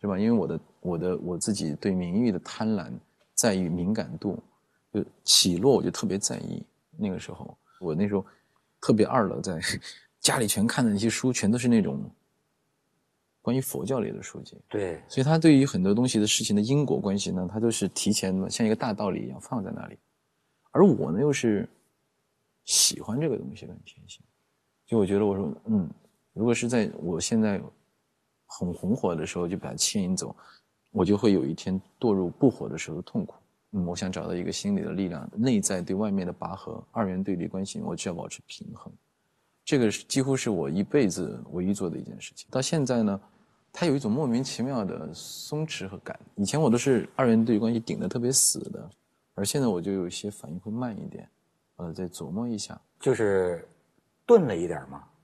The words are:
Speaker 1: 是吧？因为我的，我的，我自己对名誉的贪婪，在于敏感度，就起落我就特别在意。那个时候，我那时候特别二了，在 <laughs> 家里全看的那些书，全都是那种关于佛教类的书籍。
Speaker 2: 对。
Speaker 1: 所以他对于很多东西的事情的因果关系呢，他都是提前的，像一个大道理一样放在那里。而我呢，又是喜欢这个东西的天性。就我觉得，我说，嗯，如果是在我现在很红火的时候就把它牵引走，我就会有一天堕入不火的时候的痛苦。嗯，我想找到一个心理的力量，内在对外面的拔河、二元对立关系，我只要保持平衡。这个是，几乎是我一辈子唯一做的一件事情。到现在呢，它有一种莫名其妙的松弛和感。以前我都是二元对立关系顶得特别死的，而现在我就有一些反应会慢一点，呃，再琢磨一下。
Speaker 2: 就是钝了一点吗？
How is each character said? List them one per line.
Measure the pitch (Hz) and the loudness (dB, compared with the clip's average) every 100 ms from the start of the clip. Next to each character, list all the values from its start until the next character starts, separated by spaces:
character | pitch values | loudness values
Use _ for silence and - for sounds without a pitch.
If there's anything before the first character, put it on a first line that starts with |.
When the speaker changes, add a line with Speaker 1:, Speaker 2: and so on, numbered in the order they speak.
Speaker 1:
是 | 104 | -2
吧？ | 95 | 0
因 | 107 | 2
为 | |
我 | 117 82 | 2 2
的， | 80 - _ | -4 -8 _
我 | 90 85 | -4 -2
的， | 87 92 | -2 -2
我 | 87 87 | -4 -4
自 | - | -2
己 | 101 80 73 | -2 -2 -2
对 | 101 | -2
名 | 92 87 95 | -2 0 2
誉 | 123 | 2
的 | 92 | 0
贪 | - - 110 | -6 -6 -2
婪， | 107 82 - _ _ _ - | -2 -4 -12 _ _ _ 0
在 | 120 | 2
于 | 95 90 | 2 0
敏 | 90 87 | 0 0
感 | 110 - 80 | -2 -4 -6
度， | 101 - - _ _ _ _ | -6 -6 -12 _ _ _ _
就 | 107 - _ | -4 -4 _
起 | - - - 87 | 2 4 4 4
落 | 120 113 | 4 4
我 | |
就 | - | 2
特 | - 104 | -2 -2
别 | 95 | -2
在 | - - | -4 -6
意。 | - - - _ _ - | -8 -10 -12 _ _ -6
那 | 104 | -6
个 | 92 | -4
时 | - | -10
候， | - - - _ _ | -14 -16 -18 _ _
我 | 90 | -4
那 | 78 101 | 0 2
时 | 101 | 0
候 | - _ _ _ _ _ | -4 _ _ _ _ _
特 | - | 2
别 | 113 104 | 4 4
二 | - 98 | 4 2
了， | - | -2
在 | - 82 - 95 - | -6 -6 -4 -6 -8
<laughs> | - _ _ | -18 _ _
家 | - 139 | 0 2
里 | 107 | 0
全 | - 110 | 2 2
看 | - | 4
的 | 120 | 2
那 | 101 | 2
些 | 113 | 0
书， | - 131 | 0 0
全 | 123 101 | 2 2
都 | 120 | 2
是 | 120 | 4
那 | 117 | 4
种 | 95 69 50 - _ _ _ _ _ _ _ _ _ _ _ _ | 4 -2 -8 -14 _ _ _ _ _ _ _ _ _ _ _ _
关 | - 127 | -2 0
于 | |
佛 | 131 - 92 | 0 -6 -2
教 | 131 | -2
类 | - | -2
的 | 110 | -6
书 | - - | -12 -14
籍。 | - - _ | -16 -20 _
Speaker 2:
对。 | 107 95 80 - | -4 -4 -6 -6
Speaker 1:
所 | - | 0
以 | |
他 | 131 160 | 4 6
对 | 160 143 | 8 8
于 | 135 | 8
很 | 92 | 4
多 | 92 | 4
东 | 104 123 | 4 4
西 | 113 | 2
的 | 104 | 2
事 | - | 2
情 | 113 104 | 2 2
的 | |
因 | 107 139 | 4 2
果 | 143 71 | 2 0
关 | 101 98 | 0 -2
系 | 95 | -2
呢， | 92 90 | -2 -2
他 | 107 | 0
都 | 117 | 0
是 | 113 95 | 2 -2
提 | - - | -2 0
前 | 107 95 95 | 0 0 -2
的， | 95 | -2
像 | - 113 | 0 0
一 | |
个 | 110 | 2
大 | 127 | -2
道 | 104 104 | -2 -2
理 | 85 57 | -2 -6
一 | |
样 | 71 | -10
放 | - 127 | -8 -6
在 | 98 | -6
那 | - - | -10 -12
里。 | - _ _ _ _ _ _ _ | -16 _ _ _ _ _ _ _
而 | - 196 | 6 8
我 | 113 - | 8 2
呢， | 87 | 0
又 | 147 | 2
是 | 139 120 101 - _ _ _ _ _ _ _ _ _ - | 2 2 2 -2 _ _ _ _ _ _ _ _ _ -2
喜 | - - - | 2 2 0
欢 | - 117 | -6 -2
这 | 156 | 0
个 | 117 | -2
东 | 65 71 | -6 -12
西 | - | -16
的 | - - | -18 -20
天 | - - | -20 -20
性。 | - _ _ _ _ _ _ _ | -20 _ _ _ _ _ _ _
就 | 113 | 2
我 | 95 | 4
觉 | 98 | 4
得， | 104 | 2
我 | 98 | 2
说， | 87 - - | -2 -6 0
嗯， | 107 85 - _ _ _ | 0 0 -8 _ _ _
如 | - | -2
果 | 113 | 0
是 | 117 120 | 2 2
在 | 123 101 - | 0 0 -4
我 | 80 82 | -6 -4
现 | - 117 | 0 2
在 | 110 98 69 _ _ _ _ _ _ _ _ | 2 0 -6 _ _ _ _ _ _ _ _
很 | - 90 | -6 -6
红 | 85 90 | -4 -2
火 | 113 98 82 | 0 0 -2
的 | 78 | -4
时 | 90 | -4
候 | 87 | -4
就 | 92 | -4
把 | - | -8
它 | 80 | -4
牵 | - 107 | -2 0
引 | 90 92 | -2 -2
走， | - - - - _ _ _ | -4 -12 -20 -20 _ _ _
我 | - 92 | 0 2
就 | 101 | 4
会 | 113 | 4
有 | 95 67 | 4 2
一 | |
天 | 82 - 95 - _ | -4 -4 -4 -6 _
堕 | 123 | 0
入 | 98 90 | 2 0
不 | - 139 | 2 2
火 | - 53 | 2 -8
的 | 76 | -8
时 | - | -8
候 | 80 | -10
的 | |
痛 | - - - | -6 -6 -6
苦。 | - _ _ _ | -10 _ _ _
嗯， | 208 175 | -4 -2
我 | 87 | -2
想 | 92 | -4
找 | 90 80 | -6 -4
到 | |
一 | 90 | -4
个 | 85 | -4
心 | - 101 98 | -4 0 0
理 | |
的 | 82 | 0
力 | 87 95 | -2 -2
量， | 82 64 | -4 -10
内 | 101 123 110 | -2 2 4
在 | 95 95 | 2 -2
对 | 90 95 | -2 -2
外 | 107 | 0
面 | 98 90 | -2 -2
的 | |
拔 | 85 - 98 | -6 -8 -8
河、 | - - - | -10 -12 -10
二 | 120 101 | -4 -2
元 | 90 | -2
对 | 98 92 | -2 -2
立 | 85 | -4
关 | 95 95 | -6 -8
系， | - | -8
我 | - 87 | -8 -6
只 | - | -6
要 | |
保 | 87 - | -8 -10
持 | - _ | -14 _
平 | - - | -16 -16
衡。 | - - - _ _ _ _ _ _ | -16 -18 -20 _ _ _ _ _ _
这 | - 147 | 0 2
个 | 113 | 4
是， | 98 - | 0 -4
几 | - | -2
乎 | 135 135 | 0 0
是 | - | 0
我 | 95 71 | -2 0
一 | 85 | -2
辈 | 101 147 110 | 2 2 2
子 | - 76 58 - | 0 -6 -8 -10
唯 | 87 | -4
一 | 90 98 | -2 -2
做 | 92 | -4
的 | 76 | -6
一 | |
件 | - 55 | -10 -14
事 | - - | -16 -18
情。 | - | -8
到 | 127 | -4
现 | 135 190 | 0 0
在 | 127 123 | 2 2
呢， | 107 98 - _ _ _ _ | 2 0 -6 _ _ _ _
它 | - 175 | -2 0
有 | 139 | 2
一 | |
种 | 135 | 0
莫 | 120 151 | 0 0
名 | 117 | 0
其 | 135 - | -2 -4
妙 | 123 135 | -4 -2
的 | 95 80 78 | -4 -6 -10
松 | 80 - - - 151 156 | -12 -14 -14 -8 -6 -6
弛 | - 95 | -6 -10
和 | 95 | -12
感。 | - - - | -14 -16 -14
以 | - | -4
前 | 101 147 | -2 2
我 | 156 | 4
都 | 117 | 4
是 | 139 123 - - | 4 2 2 0
二 | 131 | 4
元 | 113 113 | 4 4
对 | |
立 | 107 | 2
关 | 113 | 2
系 | 117 | -2
顶 | 113 - | -2 -4
得 | 92 | -4
特 | 127 | -2
别 | 120 | 0
死 | 131 - - - | 2 2 0 -6
的， | - - - _ _ _ - | -12 -14 -20 _ _ _ -6
而 | 101 | -2
现 | 147 | 0
在 | 127 | 2
我 | 90 | 0
就 | 87 | -2
有 | 98 90 | -2 -2
一 | |
些 | 90 104 | -6 -10
反 | 104 - | -10 -12
应 | 85 | -12
会 | 110 | -8
慢 | 110 123 107 | -6 -6 -8
一 | - | -12
点， | - - _ _ _ _ _ | -14 -18 _ _ _ _ _
呃， | 85 | -10
再 | 82 92 | -8 -8
琢 | - 82 | -8 -8
磨 | 92 120 | -6 -4
一 | 110 | -6
下。 | - - _ _ | -8 -14 _ _
Speaker 2:
就 | - | 0
是 | 120 107 95 90 85 - _ _ _ _ _ - | 2 4 4 2 -2 -8 _ _ _ _ _ 6
钝 | 233 147 | 6 6
了 | 87 | 0
一 | 87 | -2
点 | 82 - | -4 -8
吗？ | 67 - _ | -16 -18 _